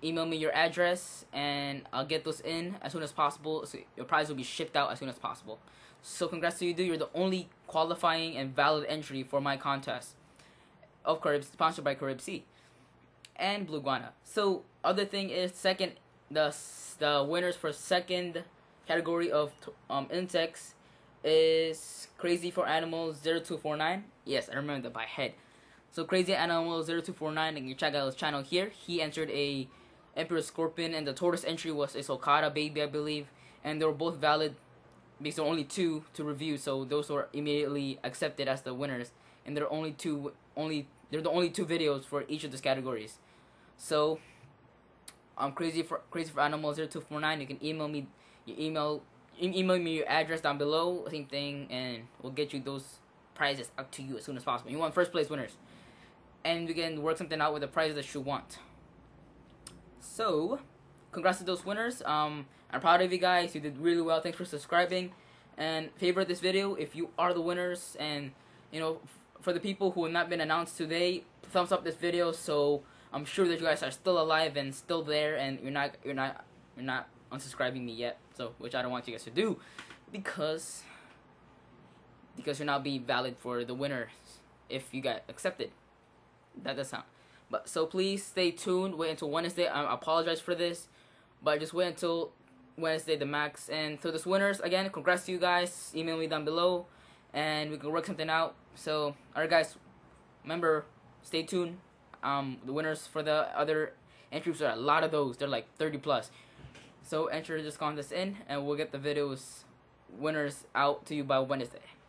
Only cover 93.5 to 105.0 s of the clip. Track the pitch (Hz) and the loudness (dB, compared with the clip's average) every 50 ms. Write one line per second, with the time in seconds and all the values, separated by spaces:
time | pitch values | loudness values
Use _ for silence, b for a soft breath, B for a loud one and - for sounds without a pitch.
93.5 | 147 - - - - 156 156 151 151 143 - 165 160 160 - 180 185 196 196 202 | -2 -8 -8 -6 -4 -2 -2 -2 -4 -4 -4 -4 -4 -2 0 2 2 4 4 4
94.5 | 196 196 - 175 180 185 196 196 190 - 139 180 180 180 185 - 185 180 185 180 | 2 2 0 0 2 2 0 0 -4 -2 2 2 2 2 2 -4 -2 2 4 4
95.5 | 175 175 175 180 180 - - - - 156 160 165 165 160 160 160 160 156 151 151 | 4 4 4 2 -2 -8 -12 -8 -6 -4 -2 0 0 0 0 0 0 -2 0 0
96.5 | 160 165 175 180 185 175 175 - B B B B B B B B - 143 151 156 | 0 4 4 4 4 2 -2 -6 B B B B B B B B -4 -2 0 0
97.5 | 151 151 151 151 151 147 - 147 156 170 160 196 190 - 160 160 160 160 165 156 | 0 0 -2 -2 -6 -6 -4 -2 -2 -2 -2 -2 -4 -4 -2 2 2 2 2 2
98.5 | - - - - - - - 160 151 151 151 147 143 - - - - - 156 160 | -2 -12 -20 -20 -20 -10 -4 -2 0 2 2 0 -2 -6 -16 -8 -2 -2 2 6
99.5 | 170 165 156 - - - - - - - - - - - - - - - - 143 | 6 6 6 4 -2 -14 -20 -20 -20 -20 -20 -20 -20 -20 -20 -20 -20 -18 -8 -6
100.5 | 160 175 170 160 156 151 147 - - - - - - - - - - 160 160 156 | -4 2 4 4 4 4 2 -4 -16 -20 -20 -20 -20 -20 -14 -4 -2 -2 -2 0
101.5 | - 185 175 170 170 185 - - - - - - - - - 131 139 139 139 135 | 0 0 0 0 -4 -10 -14 -20 -20 -20 -20 -20 -18 -6 -2 0 0 0 0 -2
102.5 | 127 123 - 123 135 151 156 156 156 151 - - - 156 151 151 151 151 151 - | -4 -6 -6 -4 -2 -2 0 0 -2 -2 -6 -6 -6 -4 0 2 4 4 4 2
103.5 | - - 147 147 156 156 156 - - - - B B B B B - 160 160 175 | 2 0 2 2 4 2 2 -2 -4 -12 -20 B B B B B -8 -4 -2 -2
104.5 | 165 - 151 135 110 113 123 143 147 160 | -2 2 2 0 2 2 4 4 6 6